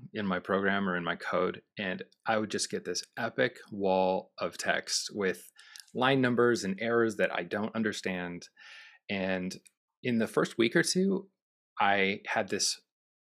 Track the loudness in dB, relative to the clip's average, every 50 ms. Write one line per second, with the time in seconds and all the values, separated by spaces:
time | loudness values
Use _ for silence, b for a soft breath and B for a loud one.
0 | -12 -10 -6 -4 -2 0 -2 -2 0 0 0 2 2 2 2 2 2 0 0 0
1 | 0 -2 -4 -4 -4 -2 0 0 0 0 -2 -4 -10 _ _ -6 -4 -4 -4 -6
2 | -8 -12 _ _ -4 -2 0 0 0 -2 -2 -4 -4 -4 -4 -6 -6 -6 -6 -6
3 | -8 -10 _ -8 -8 -4 0 0 0 0 -2 -4 -14 -12 -6 -2 0 2 4 4
4 | 4 2 2 0 -2 -6 _ -6 -6 -6 -6 -4 -2 -2 -2 -2 -2 -4 -4 -4
5 | -4 -4 -4 -2 0 0 -2 -2 -6 -18 B B B B B B B B -4 0
6 | 2 4 4 4 4 2 4 4 4 4 4 2 0 -2 -4 -4 -2 0 2 2
7 | 2 2 2 2 0 0 0 -2 -4 -4 -4 -4 -4 -2 -2 -2 -2 -2 -2 -2
8 | -4 -4 -4 -4 -4 -6 -8 -10 -12 -16 B B B B B B B B B B
9 | B -6 -4 -2 -2 0 -2 -2 -2 -4 -6 -10 -14 _ _ _ _ _ _ _
10 | -4 -2 0 0 0 0 2 0 0 2 2 2 2 4 4 4 2 2 2 2
11 | 2 2 2 0 -4 -8 _ _ _ _ _ _ _ _ _ 2 4 4 6 6
12 | 4 2 2 -2 -4 -4 -2 -2 -2 0 -2 -2 0 -2 -2 -4 _ _ _ _
13 | _ _ _ _ _